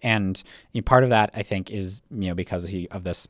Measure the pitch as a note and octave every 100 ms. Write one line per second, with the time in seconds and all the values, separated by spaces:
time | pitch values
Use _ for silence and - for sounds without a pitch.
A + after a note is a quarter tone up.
0 | A#2+ A2 F#2+ F#2+ - - _ A#2 - B2+
1 | B2+ A2+ G#2+ A2+ G2+ G2 F#2 G#2 F#2 G2+
2 | _ A2 F#2 F2 F2+ F2+ F2 F#2+ F2 F#2
3 | F2 E2+ -